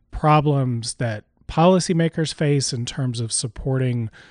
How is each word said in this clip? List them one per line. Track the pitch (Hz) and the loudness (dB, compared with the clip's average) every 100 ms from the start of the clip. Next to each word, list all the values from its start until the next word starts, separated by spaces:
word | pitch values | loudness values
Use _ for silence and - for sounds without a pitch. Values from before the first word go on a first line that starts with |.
| _ | _
problems | - 156 151 151 139 127 117 113 | -2 4 4 4 2 0 -2 -6
that | - 120 107 - _ - | -6 -6 -6 -12 _ -8
policymakers | - 170 185 - 165 165 - 156 | 2 4 4 2 0 0 0 -4
face | - 151 143 131 | -2 0 2 0
in | 127 120 | -4 -6
terms | - 131 117 | -4 -4 -4
of | 113 | -4
supporting | - 123 - 139 131 131 120 113 - - | -4 -6 -8 -4 -2 0 -2 -4 -8 -20